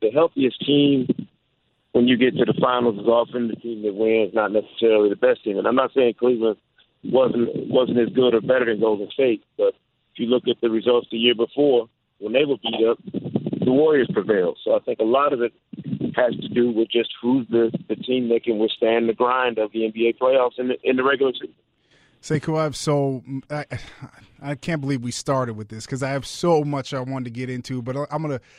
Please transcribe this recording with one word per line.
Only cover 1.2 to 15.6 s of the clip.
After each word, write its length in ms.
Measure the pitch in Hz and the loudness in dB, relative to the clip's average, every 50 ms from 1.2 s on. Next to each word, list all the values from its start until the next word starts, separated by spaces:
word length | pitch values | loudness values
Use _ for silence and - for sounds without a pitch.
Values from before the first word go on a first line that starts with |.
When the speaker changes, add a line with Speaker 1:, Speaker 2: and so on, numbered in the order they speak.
| - - _ _ _ _ _ _ _ _ _ _ _ _ | -8 -14 _ _ _ _ _ _ _ _ _ _ _ _
Speaker 1:
when 160 | - 123 120 123 | 2 2 4 4
you 100 | 127 113 | 4 4
get 180 | 127 123 - - | 2 2 2 2
to 80 | 120 | 0
the 120 | - - - | 0 2 2
finals 380 | 131 127 123 123 120 120 104 101 | 0 2 2 2 2 0 0 0
is 80 | 101 | 0
often 420 | 113 117 120 117 - - 123 117 113 | 2 2 2 2 0 -4 -6 -6 -6
the 80 | 107 - | -6 -8
team 260 | - 117 117 107 107 | -8 -10 -8 -6 -4
that 100 | 107 95 | -4 -2
wins, 400 | 101 110 110 113 113 107 90 101 | 0 0 2 2 2 0 0 0
not 180 | 113 107 95 | -2 -2 0
necessarily 580 | 104 107 101 - - - 117 113 110 107 104 104 | 0 -2 -2 -4 -4 0 2 4 4 4 4 2
the 60 | 98 | 2
best 280 | - - 127 123 - - | 2 2 2 2 0 -2
team. 160 | 110 98 95 | -4 -4 -2
And 80 | 98 107 | 0 0
I'm 80 | 123 | 2
not 180 | 135 131 123 - | 2 0 0 2
saying 220 | 135 127 120 110 - | 2 2 2 2 2
Cleveland 400 | 120 123 123 113 113 110 101 - _ _ _ _ _ _ _ _ - | 0 0 2 2 0 -2 -2 -4 _ _ _ _ _ _ _ _ -4
wasn't, 640 | - - 120 104 98 101 120 117 117 - - - - | 0 2 2 2 2 2 0 -2 -2 -2 -6 -6 0
wasn't 320 | 110 127 127 113 123 120 | 2 2 2 2 2 0
as 100 | 117 101 | 0 2
good 240 | 92 127 127 123 113 | 2 2 4 4 2
or 80 | 110 | 2
better 240 | 101 123 127 127 123 | 2 2 2 2 2
than 140 | 113 110 101 | 0 0 0
Golden 320 | 113 110 107 101 104 - | 0 0 0 -2 -4 -6
State, 320 | - - 135 127 113 104 - _ _ | -2 0 0 0 0 -2 -6 _ _
but 200 | - 101 98 - _ _ _ _ _ _ _ _ | 0 0 0 0 _ _ _ _ _ _ _ _
if 60 | - | -6
you 60 | 120 | -2
look 220 | 113 123 123 - 139 | 0 0 0 0 -2
at 120 | - - | -2 -2
the 80 | - 117 | -2 -2
results 380 | 110 110 98 127 120 120 - - | -2 0 2 2 2 2 0 -2
the 60 | 113 117 | -4 0
year 180 | 117 123 117 | 0 2 2
before, 540 | 107 120 - - 139 147 143 127 120 113 - _ _ _ _ _ _ | 2 -2 -2 0 2 2 4 4 2 0 -2 _ _ _ _ _ _
when 120 | 101 107 | -6 -2
they 140 | 113 131 156 | 0 2 2
were 100 | 143 135 107 - | 2 0 -2 -4
beat 220 | 117 110 110 113 113 | -6 -2 2 2 2
up, 100 | 113 - - - | 2 0 -6 -10
the 600 | - - - - - - - - - - - 127 | -10 -8 -6 -4 -6 -6 -4 -6 -6 -2 0 2
Warriors 380 | 127 139 156 160 151 139 117 - 95 | 4 4 4 4 4 4 2 0 0
prevailed. 440 | 110 92 98 107 98 90 82 - - - | -2 0 2 2 2 2 0 -2 -4 -2
So 100 | - 110 | 0 0
I 60 | 104 | 0
think 200 | - 127 120 - | 0 -4 -2 -2
a 40 | 113 | 0
lot 300 | 113 123 135 147 147 143 | 2 2 2 2 2 0
of 80 | 120 | 0
it 100 | 120 113 - _ | -2 -4 -4 _